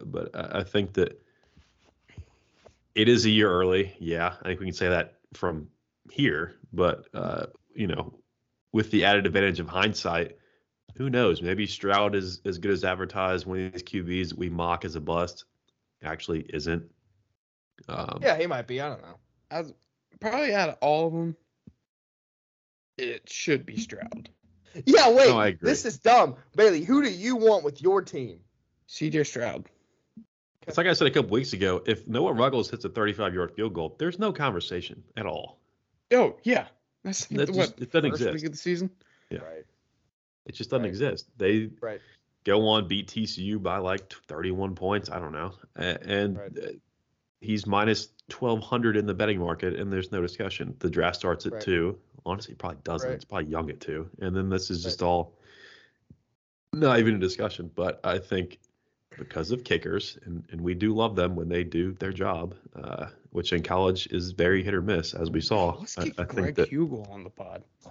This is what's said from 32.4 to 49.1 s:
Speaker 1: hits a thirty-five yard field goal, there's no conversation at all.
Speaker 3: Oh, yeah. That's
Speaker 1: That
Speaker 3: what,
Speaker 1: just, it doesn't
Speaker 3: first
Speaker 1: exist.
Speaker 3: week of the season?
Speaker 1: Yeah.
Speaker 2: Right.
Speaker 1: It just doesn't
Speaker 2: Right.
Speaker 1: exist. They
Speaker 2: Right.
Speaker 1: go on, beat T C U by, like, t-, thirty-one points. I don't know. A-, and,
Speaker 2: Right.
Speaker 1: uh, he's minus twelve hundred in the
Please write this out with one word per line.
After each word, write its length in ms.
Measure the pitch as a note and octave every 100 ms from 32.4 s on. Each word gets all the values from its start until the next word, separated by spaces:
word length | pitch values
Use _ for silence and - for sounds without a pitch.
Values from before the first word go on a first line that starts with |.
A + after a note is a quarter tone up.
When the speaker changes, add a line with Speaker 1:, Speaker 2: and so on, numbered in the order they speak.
| C3+ C3 G2+
Speaker 1:
hits 160 | A2+ G2
a 40 |
thirty-five 440 | A#2 G#2 G2+ G2
yard 200 | F2+ E2+
field 200 | - G#2+
goal, 220 | E2+ D#2 -
there's 200 | E3 F3
no 120 | G#3+
conversation 720 | D#3+ C#3 F2 - F2 - - - A2+
at 80 | G2+
all. 340 | D#2 - - _ _ _ _ _
Speaker 3:
Oh, 260 | B3 F#3 -
yeah. 240 | A3+ A#3+ - _ _ _
That's 220 | F#3+ F#3+ -
Speaker 1:
That 240 | C#3+ C#3+
Speaker 3:
what, 60 | F#3+
Speaker 1:
just, 260 | D3+ -
it 100 | B2
doesn't 200 | E3 D3
Speaker 3:
first 100 | -
Speaker 1:
exist. 120 | G3+
Speaker 3:
week 120 | D#3+ D#3
of 60 |
the 60 | D3+
season? 340 | F3+ F3 F#3 - _ _ _
Speaker 1:
Yeah. 100 | -
Speaker 2:
Right. 260 | D#2+ D#2+ - _ _ _ _ _ _ _ -
Speaker 1:
It 80 |
just 160 | - A2
doesn't 140 | C3
Speaker 2:
Right. 60 | G#2+
Speaker 1:
exist. 380 | F#2+ C#3 E2 - -
They 340 | G2 G#2+ A2 -
Speaker 2:
Right. 180 | A2+ G#2 - _ _ _
Speaker 1:
go 240 | - G2+ G#2+
on, 200 | G#2+ F2
beat 200 | G2 F#2+
T 160 | - G#2+
C 160 | -
U 160 | G2 G#2+
by, 180 | F2+ F#2+
like, 280 | F#2 G2 G2+
t-, 80 | - -
thirty-one 480 | D#3 F#2 F#2 G2 F#2
points. 340 | F#2 G2+ E2+
I 100 | E2+
don't 140 | D#2
know. 200 | D2+ F2 F#2 - -
A-, 260 | F2 F2
and, 340 | F2+ G2+ G#2 G2
Speaker 2:
Right. 200 | G2 -
Speaker 1:
uh, 140 | - - _ _ _ _ _ _
he's 240 | A2 G#2+ G2
minus 440 | G2 A2 G#2+ - _ -
twelve 320 | - B2 A2
hundred 340 | - B2 A#2 G#2
in 80 |
the 80 | G#2